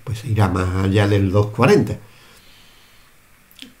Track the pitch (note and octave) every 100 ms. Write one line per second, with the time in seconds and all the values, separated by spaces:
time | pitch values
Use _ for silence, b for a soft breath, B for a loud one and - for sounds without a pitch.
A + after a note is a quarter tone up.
0 | - G#2+ B2+ G#2 G2 F#2 F2+ F#2 F#2+ G2
1 | G#2 G#2 G2 G2 G#2 - B2+ G#3 - G2
2 | b b b b b b b b b b
3 | b _ _ _ _ - - _